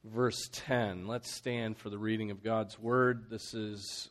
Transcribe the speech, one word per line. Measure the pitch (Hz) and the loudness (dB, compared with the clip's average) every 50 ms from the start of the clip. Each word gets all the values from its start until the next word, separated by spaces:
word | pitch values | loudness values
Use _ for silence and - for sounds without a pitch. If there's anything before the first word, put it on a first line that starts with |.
| - | -14
verse | 110 110 117 123 123 - - - - | -6 0 2 2 2 2 0 -6 -6
ten. | - - - - 131 120 113 104 95 90 90 101 | -8 -10 -2 2 2 4 4 2 0 -2 -4 -4
Let's | 117 123 - - | -4 -4 -4 -6
stand | - - - 131 123 120 113 110 110 - | -12 -6 -4 -2 -2 0 -2 -2 -4 -6
for | - 107 | -6 -8
the | 101 101 | -6 -2
reading | 107 110 110 110 110 104 | 0 2 2 2 0 -2
of | 101 98 101 | -4 -4 0
God's | 110 113 110 107 95 - - | 2 2 2 2 0 -6 -6
Word. | 110 117 123 127 127 123 123 117 110 - | 0 4 6 6 8 6 4 2 -2 -8
This | 113 107 - - - | -10 -8 -8 -8 -6
is | 113 110 107 104 104 107 - - - - - | -4 -4 -4 -4 -6 -8 -10 -10 -10 -12 -12